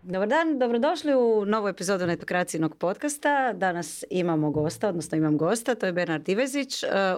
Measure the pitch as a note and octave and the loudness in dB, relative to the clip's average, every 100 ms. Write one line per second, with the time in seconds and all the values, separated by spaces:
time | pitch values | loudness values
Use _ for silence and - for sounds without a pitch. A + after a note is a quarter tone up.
0 | F3+ F#3 G#3 D4+ E4 C4+ B3 A#3 C#4+ E4+ | -6 -4 0 2 2 0 2 2 2 0
1 | D4 C4 A#3 A3 G3+ A3 G3+ E3+ F#3 G3 | 2 4 6 4 2 0 0 -2 -2 0
2 | F3 E3+ - F3+ F3+ D#3+ D#3+ - F3 G#3 | 0 -2 -2 -2 0 0 -2 0 -2 -2
3 | D4 D4 D4 C#4+ C4 F#3+ F#3 E3+ D#3 - | -4 -2 0 2 0 0 0 -2 -6 -10
4 | - F3+ F3 D#3+ D3+ D3+ D3+ - G#3+ E3+ | -4 -2 0 2 0 0 -2 -2 -2 -2
5 | D3+ D#3+ D#3 D3+ D#3+ A#3 - A#3+ F#3+ F3 | -4 0 2 2 2 0 -2 -2 -2 -2
6 | E3+ D#3 - G3 C4+ C#4 C4+ - - G3 | -2 -4 -2 -2 0 -2 -4 -6 -2 0
7 | F#3+ | 0